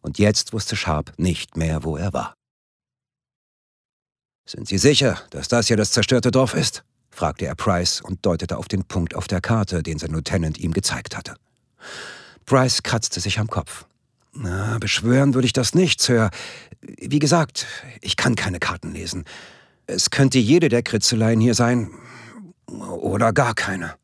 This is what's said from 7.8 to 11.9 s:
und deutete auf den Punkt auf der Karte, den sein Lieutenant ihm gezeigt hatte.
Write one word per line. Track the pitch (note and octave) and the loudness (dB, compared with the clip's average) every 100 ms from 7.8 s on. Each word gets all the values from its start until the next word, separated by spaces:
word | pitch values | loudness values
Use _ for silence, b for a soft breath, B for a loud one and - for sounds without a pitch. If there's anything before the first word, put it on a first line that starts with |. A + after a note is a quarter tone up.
| F2 - | 0 -4
und | - F#2 G2 | -6 -2 0
deutete | E2+ F2 - | 0 -2 -6
auf | - | -4
den | F#2+ - | -4 -2
Punkt | F2+ E2 | -4 -2
auf | - - | -4 -4
der | F2+ | -4
Karte, | - A2+ G2 F2 | 0 0 0 -2
den | D#2 D2+ | -2 -6
sein | D#2 | -4
Lieutenant | D#2+ C#2+ F#2 D#2+ D#2 | -4 -2 0 0 -2
ihm | E2 | -2
gezeigt | F#2 - - - - | 0 -2 -4 -8 -12
hatte. | - - _ _ _ _ B | -14 -18 _ _ _ _ B